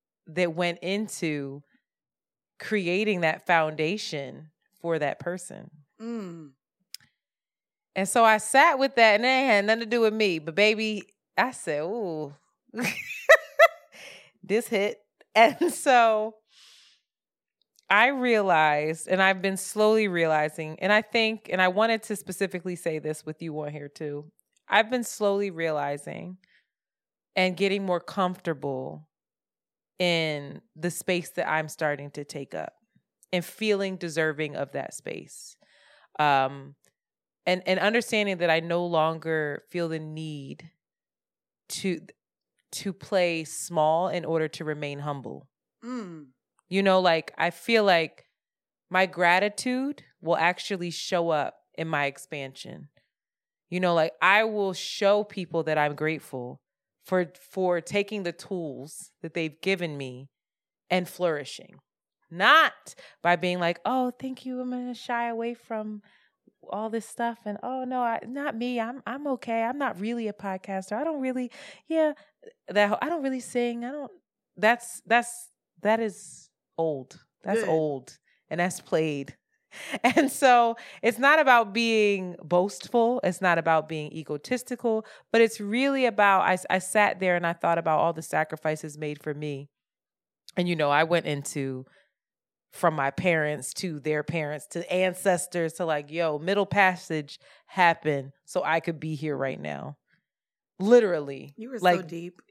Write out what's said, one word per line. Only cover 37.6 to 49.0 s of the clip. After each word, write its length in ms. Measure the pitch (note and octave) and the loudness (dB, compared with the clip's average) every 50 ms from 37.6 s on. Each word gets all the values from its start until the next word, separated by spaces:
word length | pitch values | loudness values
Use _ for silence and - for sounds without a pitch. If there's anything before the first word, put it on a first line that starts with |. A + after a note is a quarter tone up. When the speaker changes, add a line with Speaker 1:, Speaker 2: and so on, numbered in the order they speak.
| - - | 0 0
Speaker 1:
and 120 | F#3 F#3 | 0 2
understanding 580 | F3 G#3 A3 A#3+ A3+ - A#3 G#3+ G#3 G3+ F#3+ E3 | 2 2 2 2 0 0 0 0 0 0 0 0
that 100 | F3 E3+ | 2 2
I 100 | D#3+ E3 | 2 2
no 260 | E3 E3+ E3+ F3 F3 F3 | 2 0 -2 -2 0 0
longer 760 | E3+ D#3+ D#3 D#3+ E3 D#3+ D3+ D#3+ D#3+ D#3 D3+ D3 C#3+ - - _ | 2 2 2 2 0 -2 -4 -4 -2 -2 -2 -4 -6 -8 -12 _
feel 180 | - F3 E3+ D#3+ | -6 -6 -4 -4
the 120 | D#3+ D#3 | -4 -6
need 720 | D#3 D#3 D#3 D#3 D#3+ D#3 D3+ C#3+ C3+ C3+ D3 D3+ - E3 _ _ _ _ _ _ _ _ _ _ _ _ _ _ _ _ _ _ _ _ | -8 -10 -10 -10 -10 -10 -10 -12 -12 -14 -16 -16 -18 -20 _ _ _ _ _ _ _ _ _ _ _ _ _ _ _ _ _ _ _ _
to, 300 | - - - G3 F3 D#3 D#3+ - - _ _ _ _ _ _ _ _ _ _ _ | -12 -6 -6 -6 -6 -6 -10 -16 -20 _ _ _ _ _ _ _ _ _ _ _
to 200 | - - - G3+ | -14 -10 -8 -8
play 520 | F3 - - - G#3 F#3 F3+ F3 E3 D#3+ D#3 | -10 -10 -10 -2 0 0 2 2 0 -4 -6
small 640 | - - - - - F3 D#3+ D3+ D#3 D#3+ E3 F3+ F#3 | -8 -10 -12 -10 -4 0 2 2 4 2 2 0 -2
in 180 | - F3 D#3 | -4 -4 -4
order 220 | D3+ E3 D#3+ D#3 D3+ | -2 -2 -2 -2 -2
to 180 | - - E3 | -6 -8 -8
remain 320 | D3+ D3+ D3+ D3 C#3+ C#3+ C#3+ | -6 -6 -6 -6 -8 -8 -8
humble. 480 | C#3+ D3+ C#3+ C#3 A#2+ G2 C#2 C#2 C3+ _ _ _ _ _ _ _ - | -6 -6 -8 -8 -8 -10 -12 -14 -14 _ _ _ _ _ _ _ -14
Speaker 2:
Mm. 440 | A#3 B3+ B3 G#3 F3+ E3 D#3 D3 C3 _ _ _ _ _ _ _ _ | -10 -10 -10 -10 -10 -14 -16 -18 -20 _ _ _ _ _ _ _ _
Speaker 1:
You 120 | F3+ F#3+ | -2 2
know, 180 | G3 G3 F#3 F#3 | 4 4 4 6
like, 340 | F3+ F3+ E3 D#3+ D#3 - - - | 6 4 2 2 0 -6 -4 -2
I 140 | D#3 F3 | -2 -2
feel 320 | - - - - A#3 A3 G#3 | -2 -6 -4 0 2 4 4
like 420 | G3+ F3+ E3 D#3+ D3+ - - _ _ _ _ _ _ _ _ _ _ _ _ _ _ | 6 4 4 2 0 -6 -14 _ _ _ _ _ _ _ _ _ _ _ _ _ _
my 160 | F3 F#3 | 0 0